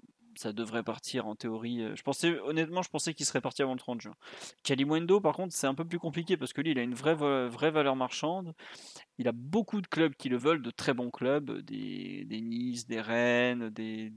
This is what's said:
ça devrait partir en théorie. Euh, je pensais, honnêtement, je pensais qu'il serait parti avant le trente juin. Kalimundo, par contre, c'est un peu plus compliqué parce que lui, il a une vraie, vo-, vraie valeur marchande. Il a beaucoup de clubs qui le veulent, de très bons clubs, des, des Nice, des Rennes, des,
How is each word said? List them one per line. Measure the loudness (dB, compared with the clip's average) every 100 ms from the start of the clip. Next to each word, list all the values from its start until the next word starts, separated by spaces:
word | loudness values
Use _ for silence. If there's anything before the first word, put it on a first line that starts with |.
| -20 _ _ -10
ça | -6
devrait | -4 -2 -2
partir | -2 -6 -4 -4 -4
en | -4
théorie. | -4 -4 -2 -2
Euh, | -4 -4
je |
pensais, | -4 2 2 2
honnêtement, | 0 0 0 -2
je | -4
pensais | -4 -4
qu'il | -2
serait | -2 0
parti | -2 0
avant | 0
le | 0
trente | -4 -8
juin. | -8 -16 -18 -16 -16 -10
Kalimundo, | 0 2 4 2 6 6
par | 6 2
contre, | -2
c'est | 0 0
un | 0
peu | -2
plus | -2
compliqué | -2 -4 0 0
parce | 0
que | 0
lui, | 2
il | 2
a |
une | 0 0
vraie, | 2
vo-, | 4 4 4 2
vraie | 2 2
valeur | 4 4 2
marchande. | 0 0 0 -2 -4 -12 -16 -16 -16 -18 -18 -2
Il | 0
a |
beaucoup | 0 0 0 2 -2
de | -2
clubs | 2 2 2
qui | 0
le | 2
veulent, | 4 2
de | 0
très | -2 0 0
bons | -2
clubs, | 0 2 2 0 -6
des, | -6 -8 -6 -6 -8 -8 -8
des | -6
Nice, | -4 -2 -2 -4 -4
des | -6
Rennes, | 0 2 4 6 4 2 -4
des, | -6 -6 -6 -8